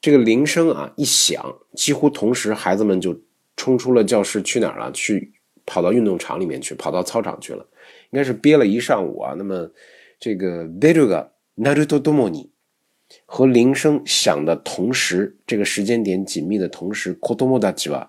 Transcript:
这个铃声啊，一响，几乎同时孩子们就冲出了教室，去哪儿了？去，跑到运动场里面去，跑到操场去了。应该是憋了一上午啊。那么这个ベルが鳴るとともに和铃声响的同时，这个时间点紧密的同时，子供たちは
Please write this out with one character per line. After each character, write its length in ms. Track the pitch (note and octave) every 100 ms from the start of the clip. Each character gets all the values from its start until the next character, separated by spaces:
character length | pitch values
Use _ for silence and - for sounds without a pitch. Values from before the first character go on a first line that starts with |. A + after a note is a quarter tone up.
这 100 | -
个 60 | C#3+
铃 280 | A2+ A2+ D3
声 240 | E3+ E3
啊， 220 | A#2 - -
一 80 | C#3
响， 500 | - - - B1+ - _
几 200 | - -
乎 160 | C#3+ D3
同 240 | - G#2+
时 180 | B2 G#2+
孩 240 | G#2+ - F#2+
子 80 |
们 160 | G#2+ F#2
就 180 | F2+ E2 _ _ _ -
冲 220 | - B2+
出 140 | B2+
了 120 | A#2+
教 180 | G2+ A2+
室， 200 | G2 G#2+
去 180 | F2+ B2
哪 80 | G2
儿 100 | F#2+
了？ 140 | A2
去， 400 | - - G#2 - _ _ _
跑 160 | - F#2
到 120 | F2
运 120 | A#2+
动 140 | G#2+ F2
场 200 | - C#2+
里 60 |
面 160 | F2+ C2+
去， 140 | -
跑 160 | E2 -
到 120 | E2
操 200 | F2 A#2
场 180 | G2 -
去 140 | -
了。 120 | G#1 - _ - - _
应 60 | C3
该 60 |
是 120 | C3+
憋 240 | A2+ D3 D3+
了 80 | A2
一 120 | A2
上 240 | A#2+ A#2+
午 160 | F2 -
啊。 140 | A#1 D2
那 60 |
么 280 | G2 F#2 D#2+ _ - - _ _
这 160 | A#2 G2
个 280 | F#2 E2+
ベ 280 | E2 F2 D3+
ル 160 | D#3+ B2+
が 200 | E2+ - _ _ -
鳴 180 | A#2+
る 120 | C#3+ D3
と 140 | D3
と 120 | D3
も 160 | D3+ A2
に 220 | D#2+ - _ _ _ _ _ _ -
和 220 | _ - C3
铃 280 | A#2+ B2
声 280 | C3+ D#3 D3
响 400 | - - - D2+
的 100 | D#2 E2
同 360 | - - G2
时， 460 | C3 - F2+ G2+ - -
这 100 | A2
个 80 |
时 180 | G#2 -
间 200 | G2+ A#2
点 200 | G2+ F#2
紧 240 | F#2+ - D#2
密 120 | G#2
的 100 | F2+
同 240 | - F2
时， 220 | G#2 F#2
子 200 | F2 -
供 240 | A2+ C3 C3
た 140 | G2+
ち 160 | - -
は 200 | C#2